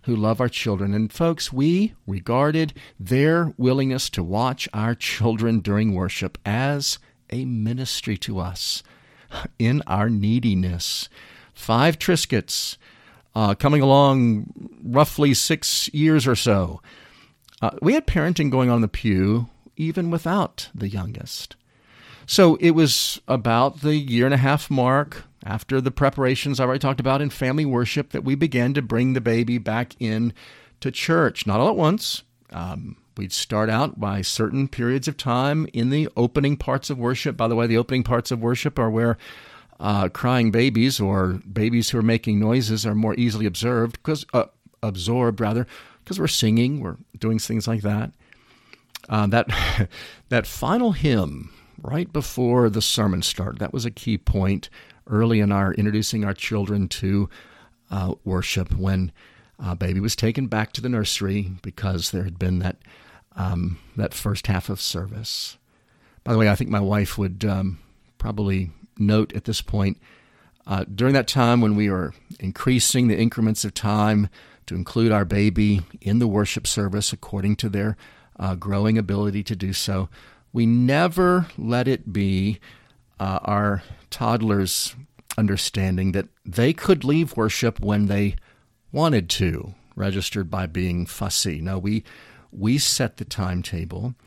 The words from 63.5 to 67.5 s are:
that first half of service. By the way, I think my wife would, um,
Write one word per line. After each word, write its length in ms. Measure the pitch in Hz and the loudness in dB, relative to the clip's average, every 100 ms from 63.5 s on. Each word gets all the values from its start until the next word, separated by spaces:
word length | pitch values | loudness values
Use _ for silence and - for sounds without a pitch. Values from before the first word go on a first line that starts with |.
| 90 87 85 - - | -2 -4 -6 -10 -6
that 180 | 101 | -6
first 320 | - 107 95 - | -4 -4 -4 -2
half 220 | 95 - | -2 -2
of 120 | 95 | -6
service. 800 | - 90 95 107 110 - - - _ _ _ _ _ _ | -6 -6 -8 -8 -8 -8 -10 -14 _ _ _ _ _ _
By 80 | - | 0
the 60 | 110 | 4
way, 100 | 107 | 4
I 60 | |
think 160 | 101 - | 2 0
my 100 | 107 | 0
wife 360 | 98 104 98 - | 0 0 0 -2
would, 260 | 95 92 | -4 -2
um, 340 | 107 | -2